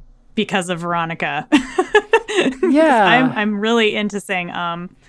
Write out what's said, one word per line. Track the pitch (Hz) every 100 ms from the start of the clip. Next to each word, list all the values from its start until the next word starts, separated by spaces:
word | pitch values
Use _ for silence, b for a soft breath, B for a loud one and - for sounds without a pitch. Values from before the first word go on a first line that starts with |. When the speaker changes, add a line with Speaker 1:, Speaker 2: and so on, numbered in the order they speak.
| - - _ -
Speaker 1:
because | 202 202 175
of | 170
Veronica. | 170 170 165 165 165 147 -
<laughs> |
'Cause | 294 - - - 427 415 453 453 415 269 262 359
Speaker 2:
Yeah. | 285 320 240
Speaker 1:
I'm, | 196 240 262
I'm | 226 214 208
really | 220 233 214 214
into | 208 202
saying, | - 185 175
um. | 175 175 170 175 _